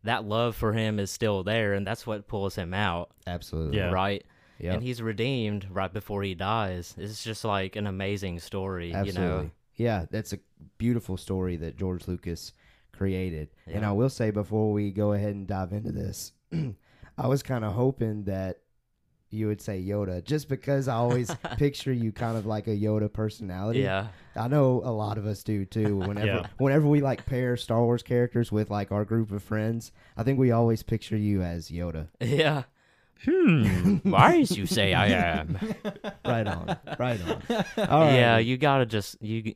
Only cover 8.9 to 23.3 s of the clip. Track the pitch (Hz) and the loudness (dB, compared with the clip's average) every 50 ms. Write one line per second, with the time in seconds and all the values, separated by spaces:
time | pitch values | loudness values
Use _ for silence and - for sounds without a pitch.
8.9 | 85 95 98 98 92 87 90 87 90 - 76 80 - _ _ _ _ - 117 117 | -2 -2 -2 -2 -2 -2 -2 -2 -2 -2 -4 -6 -10 _ _ _ _ -2 0 0
9.9 | 110 98 82 - - 107 107 - - 92 _ _ _ _ 76 - _ _ 113 120 | 0 0 -4 -4 -6 -6 -6 -6 -10 -12 _ _ _ _ -20 -20 _ _ 0 0
10.9 | 123 117 - - 98 92 - - 98 95 92 90 87 82 80 80 - - 98 92 | 0 0 -2 -4 -8 -8 -6 -4 -4 -2 -2 -2 -4 -4 -6 -8 -6 -4 -4 -4
11.9 | 92 87 - - 90 87 - 87 85 85 - - - _ _ _ _ _ _ _ | -4 -4 -4 -6 -6 -6 -6 -8 -8 -8 -10 -16 -18 _ _ _ _ _ _ _
12.9 | - - 95 95 95 92 92 92 82 78 76 73 _ _ _ - 82 101 107 104 | -6 -2 -2 -2 0 -2 -2 -4 -4 -6 -10 -10 _ _ _ -8 -4 -2 0 0
13.9 | 101 101 120 135 - - 120 110 104 104 104 - 110 110 110 107 104 104 104 101 | 2 2 2 2 2 0 0 0 0 0 -2 -2 0 0 2 2 2 0 -2 -2
14.9 | 95 101 104 104 104 101 101 104 101 101 98 92 104 95 95 90 95 104 107 117 | -2 0 0 2 2 0 0 -2 -4 -6 -6 -6 -4 -4 -4 -4 -6 -6 -6 -6
15.9 | 104 101 98 95 - - - - _ _ _ _ - 165 156 127 98 - _ _ | -6 -6 -6 -8 -8 -10 -14 -14 _ _ _ _ -6 -4 -4 -4 -8 -12 _ _
16.9 | _ _ - - _ - - 120 131 143 - - 131 120 110 107 98 107 123 131 | _ _ -20 -20 _ -4 0 0 0 0 0 -2 -4 -4 -2 -4 -2 0 0 0
17.9 | 135 - 117 110 107 107 101 95 98 95 95 92 87 - _ _ _ _ _ _ | 0 0 -4 -4 -4 -4 -6 -6 -4 -4 -4 -6 -8 -10 _ _ _ _ _ _
18.9 | _ _ _ _ _ _ _ _ - 107 110 104 107 101 - - 104 92 92 98 | _ _ _ _ _ _ _ _ -6 -4 -2 -2 -2 -2 -4 -8 -6 -4 -4 -2
19.9 | 101 104 104 92 90 90 90 - 143 151 147 - 135 - - - 139 139 135 123 | -2 -2 -2 -2 -4 -6 -4 -2 -2 -2 -2 -2 -6 -6 -2 0 0 0 0 0
20.9 | 123 113 120 120 123 123 123 - 156 - - 170 - 107 - 147 139 - - 139 | 0 0 2 2 2 2 0 -2 -6 -6 -6 -6 0 2 2 2 2 0 -4 -2
21.9 | 131 120 117 110 101 - 120 117 113 113 98 110 110 107 95 - 107 101 104 107 | -2 0 0 -2 -2 -2 -4 -2 -2 -2 -2 -2 -4 -4 -2 -2 -2 0 2 2
22.9 | 107 107 107 107 _ - 110 107 | 2 2 0 0 _ -2 -2 -2